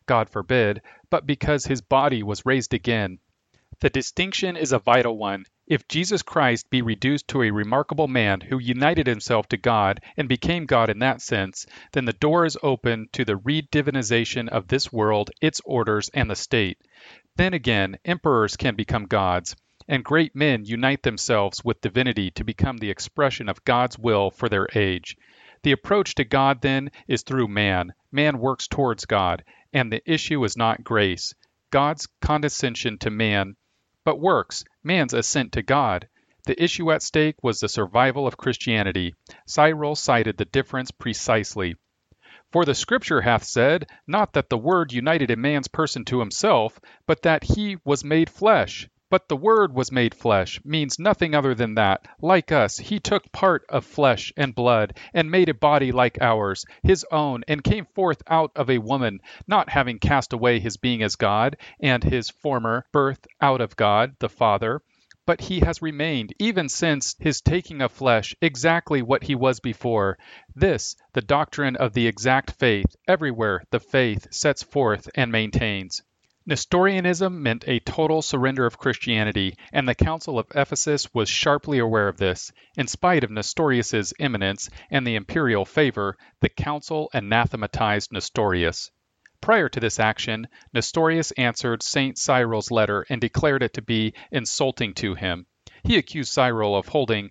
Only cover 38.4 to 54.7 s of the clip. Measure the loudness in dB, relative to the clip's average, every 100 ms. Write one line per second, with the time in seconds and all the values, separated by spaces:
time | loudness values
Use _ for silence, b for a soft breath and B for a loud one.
38.4 | -4 -4 -2 0 0 -2 -4 -6 -18 B
39.4 | B 2 4 2 -4 -2 0 2 2 -2
40.4 | -2 -2 -2 -6 -8 -10 -8 -4 0 0
41.4 | 0 -4 -6 -6 _ _ _ _ b b
42.4 | b 0 2 0 0 -2 0 0 2 0
43.4 | 0 2 2 2 -2 B B -2 0 0
44.4 | -2 -2 0 0 0 -2 0 2 0 0
45.4 | 0 -2 -2 -4 -4 -4 -4 -2 -2 0
46.4 | 2 2 2 -6 -20 b -4 0 2 2
47.4 | 0 -2 -2 -6 -2 -2 0 0 0 0
48.4 | 2 4 2 -6 -16 _ -2 -2 0 -2
49.4 | 2 4 2 0 -2 0 0 0 2 2
50.4 | 2 -6 -4 -2 -2 -2 0 0 0 2
51.4 | 2 0 0 2 2 2 -4 B 2 2
52.4 | 4 2 2 0 -6 -4 -2 -2 -2 -2
53.4 | 0 0 -2 -6 -4 2 2 2 -2 -4
54.4 | -4 0 2